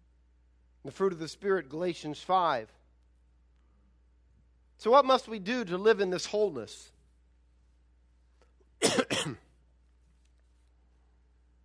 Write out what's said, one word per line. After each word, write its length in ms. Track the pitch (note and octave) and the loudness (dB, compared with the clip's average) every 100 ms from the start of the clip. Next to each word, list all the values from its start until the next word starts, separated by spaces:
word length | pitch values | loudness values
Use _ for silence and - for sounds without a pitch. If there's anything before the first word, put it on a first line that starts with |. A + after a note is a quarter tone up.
| _ _ _ _ _ _ _ _ | _ _ _ _ _ _ _ _
The 60 | C#3 | -18
fruit 220 | - F#3+ | -2 -2
of 80 | E3 | -2
the 80 | D#3+ | -10
Spirit, 400 | - G3 F#3+ C#3 | -8 -2 -2 -2
Galatians 520 | D#3 F3+ D#3+ D3+ D3 | -6 -4 -4 -8 -10
five. 520 | - F#3 E3+ B2+ A2 - _ _ _ _ _ _ _ _ _ _ _ _ _ _ _ _ _ _ _ _ | 0 2 2 0 -4 -18 _ _ _ _ _ _ _ _ _ _ _ _ _ _ _ _ _ _ _ _
So 120 | A3 | 4
what 140 | C4+ | 6
must 240 | C4 B3 A3+ | 6 2 2
we 100 | A3 | -10
do 260 | F#3 B3+ F#3+ | -4 -4 -4
to 120 | F#3 | 0
live 220 | G#3+ G3+ | 2 2
in 100 | F#3+ | 0
this 160 | F3 - | -2 -4
wholeness? 640 | G#3 G#3 C3+ G#2 - - _ _ _ _ _ _ _ _ _ _ _ _ _ _ _ _ _ _ _ | 0 0 -2 -10 -14 -20 _ _ _ _ _ _ _ _ _ _ _ _ _ _ _ _ _ _ _
<clears throat> 80 | A4+ C5 - - D3+ A2 _ _ _ _ _ _ _ _ _ _ _ _ _ _ _ _ _ _ _ _ _ _ | 2 2 -2 -2 -4 -8 _ _ _ _ _ _ _ _ _ _ _ _ _ _ _ _ _ _ _ _ _ _